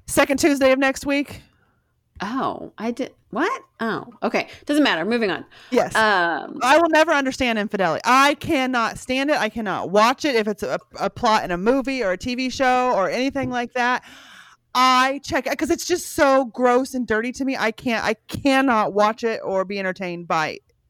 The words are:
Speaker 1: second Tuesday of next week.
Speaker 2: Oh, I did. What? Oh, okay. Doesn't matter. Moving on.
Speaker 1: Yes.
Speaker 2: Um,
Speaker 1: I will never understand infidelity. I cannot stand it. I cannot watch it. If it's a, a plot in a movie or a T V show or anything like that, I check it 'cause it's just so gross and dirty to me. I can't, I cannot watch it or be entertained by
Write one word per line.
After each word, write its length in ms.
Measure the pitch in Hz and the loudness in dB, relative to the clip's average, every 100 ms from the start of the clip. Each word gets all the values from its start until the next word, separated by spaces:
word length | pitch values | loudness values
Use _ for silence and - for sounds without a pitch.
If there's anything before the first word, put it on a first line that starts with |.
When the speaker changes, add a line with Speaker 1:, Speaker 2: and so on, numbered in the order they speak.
| - | -4
Speaker 1:
second 300 | - 285 269 | 0 2 2
Tuesday 340 | 320 277 262 | 2 4 4
of 80 | 262 | 4
next 260 | 269 262 285 | 2 -2 -4
week. 360 | 277 - - - _ _ _ _ _ _ - | -4 -4 -10 -20 _ _ _ _ _ _ -12
Speaker 2:
Oh, 520 | 196 262 139 87 - - | -8 -4 -4 -6 -12 -8
I 140 | 226 | -8
did. 220 | 240 254 - _ | -6 -10 -12 _
What? 320 | 208 370 539 - - | -4 -4 -4 -12 -8
Oh, 260 | 226 175 - - | -6 -6 -8 -8
okay. 260 | 233 202 - - - | -4 -2 -4 -10 -2
Doesn't 180 | 294 | 2
matter. 220 | 254 170 185 | 2 2 -2
Moving 240 | 240 208 | -2 -2
on. 140 | 151 - - - | -4 -10 -20 -4
Speaker 1:
Yes. 240 | 247 185 208 | -2 0 2
Speaker 2:
Um, 640 | 220 190 170 156 - - | 2 2 0 -2 -8 -4
Speaker 1:
I 140 | 247 302 | 4 4
will 100 | 339 | 6
never 220 | 311 320 | 4 4
understand 480 | 285 269 - 247 220 | 2 0 -2 -2 0
infidelity. 420 | 202 202 175 147 | -2 0 0 0
I 300 | - 262 285 294 | 4 6 6 2
cannot 640 | - 294 262 254 220 - | -2 -2 0 -2 -2 -4
stand 320 | - 254 277 | -4 -2 0
it. 100 | 294 | 0
I 80 | 214 | 0
cannot 420 | 233 208 147 127 | -4 -6 -4 0
watch 340 | 202 226 262 311 | 4 4 4 0
it. 100 | 226 | 0
If 120 | 214 | 0
it's 160 | 202 | -4
a, 160 | 156 151 - 123 | -6 -6 -8 -6
a 100 | 185 | -6
plot 340 | - 233 214 143 | 0 2 2 0
in 60 | |
a 60 | 175 | 0
movie 460 | 208 269 254 262 | 2 2 0 -4
or 80 | 196 | -2
a 60 | 185 | -4
T 160 | 254 247 | -4 -4
V 140 | 262 | -6
show 420 | - 254 254 254 196 | 0 2 2 2 0
or 140 | 175 | 0
anything 400 | 202 269 269 254 | -2 -4 -4 -6
like 220 | 247 240 | -6 -6
that, 300 | 254 240 247 - - - - - _ _ 247 | -2 -2 -2 -6 -20 -20 -20 -20 _ _ 2
I 460 | 254 254 262 277 | 4 4 2 -2
check 220 | - 311 - | -4 -4 -2
it 100 | 285 | -4
'cause 120 | 302 | -2
it's 160 | 311 - | -2 -2
just 280 | 349 - | -4 -4
so 320 | - 277 269 240 | 2 4 4 2
gross 480 | - 247 247 269 254 | 0 2 2 0 -4
and 100 | 226 | -2
dirty 240 | 214 240 | -2 -2
to 120 | 240 269 | -4 -4
me. 100 | 262 | -2
I 160 | 220 | -4
can't, 320 | - 254 220 | -2 -4 -2
I 120 | - 220 - | -2 -4 -8
cannot 680 | - 277 269 269 220 185 | -4 2 2 2 2 0
watch 300 | 196 208 220 | 2 0 0
it 160 | 226 220 | -4 -4
or 200 | - 190 | -2 -4
be 140 | 185 202 | -2 -4
entertained 480 | 190 185 185 175 175 | -6 -6 -8 -8 -4
by 300 | 170 151 - - _ | -2 -2 -6 -16 _